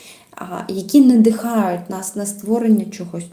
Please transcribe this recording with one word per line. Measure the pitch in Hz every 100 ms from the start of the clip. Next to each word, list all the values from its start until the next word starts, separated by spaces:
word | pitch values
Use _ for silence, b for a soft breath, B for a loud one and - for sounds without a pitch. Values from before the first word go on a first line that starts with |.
| B B B -
а, | 180 175 175
які | 190 185 294
надихають | 254 226 220 220 233 226 190 175 -
нас | 190 190 208
на | 202
створення | - 196 233 226 208
чогось | 175 - 175 175 -